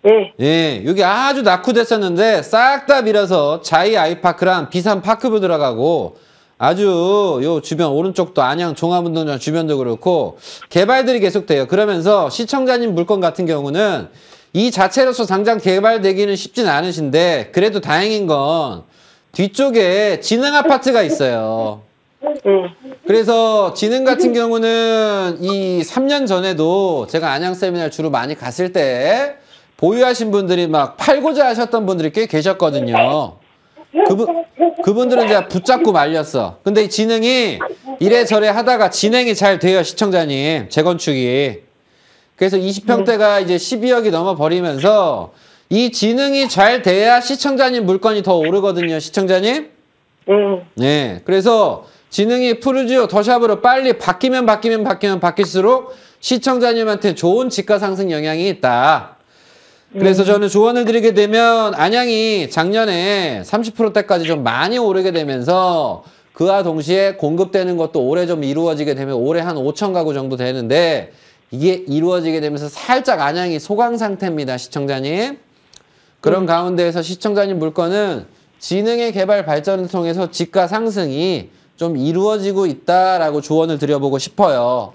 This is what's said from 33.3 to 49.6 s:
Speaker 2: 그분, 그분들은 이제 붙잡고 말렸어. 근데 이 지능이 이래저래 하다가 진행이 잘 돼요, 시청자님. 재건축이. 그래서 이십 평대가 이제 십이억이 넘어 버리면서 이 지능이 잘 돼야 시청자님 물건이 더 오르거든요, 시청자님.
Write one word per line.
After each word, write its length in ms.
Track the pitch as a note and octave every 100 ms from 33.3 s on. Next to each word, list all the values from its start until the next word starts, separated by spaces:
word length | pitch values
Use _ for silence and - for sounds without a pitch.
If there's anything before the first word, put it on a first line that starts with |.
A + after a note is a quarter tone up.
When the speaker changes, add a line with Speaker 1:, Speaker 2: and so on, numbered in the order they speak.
| F2 _ _ _ - - D4+ G4
Speaker 2:
그분, 380 | C#4+ A#3 E4 E4 - E4+ E4
그분들은 420 | C4 G#3 B3 B3 A3
이제 220 | G#3 -
붙잡고 440 | F3+ F3+ B3+ E4
말렸어. 680 | F3 D3 D#3+ D3+ C3+ G2 F2+
근데 200 | - G#3
이 60 | G#3
지능이 680 | - G#3+ A3+ A3+ B3+ A3 G#2+ - - - -
이래저래 480 | F#3 A#3+ A#3 G#3+ G#3+
하다가 440 | G#3 A#3+ B3 G3
진행이 420 | - G3+ B3 A#3+
잘 240 | G3 G3+ F3+
돼요, 240 | F3 F#3+
시청자님. 880 | D#3+ - G#3 F#3 D#3 C3+ C#3+ D#3+ G2+
재건축이. 920 | - D#3+ F3 - C3+ B2 C3 C#3 G#2+ _ _ _ _ _ _ _ _
그래서 220 | F#3 F#3+
이십 280 | F#3 G3 G#3
평대가 540 | A#3+ G3 A3 G#3+ G3+
이제 180 | F#3 F3+
십이억이 540 | F3+ A#3+ B3 B3 A3
넘어 240 | E3 F#3+ E3+
버리면서 1000 | D#3 F3 F3 C#3 F3 G#3+ F3 A#2 E2+ _ _ _ _
이 220 | G3 B3
지능이 560 | B3 G#3 A#3+ C#4 C#4 C4+
잘 360 | - G#3 B3
돼야 360 | - F#3 A3 A#3+
시청자님 640 | B3 C4+ C#4+ C4 C4 B3 F#3+
물건이 340 | F#3+ A3 G#3+
더 140 | F#3+ F3+
오르거든요, 600 | D#3+ F#3+ G3 F3 E3+ D#3+
시청자님. 720 | D3+ - F#3+ F#3 G#3 C#4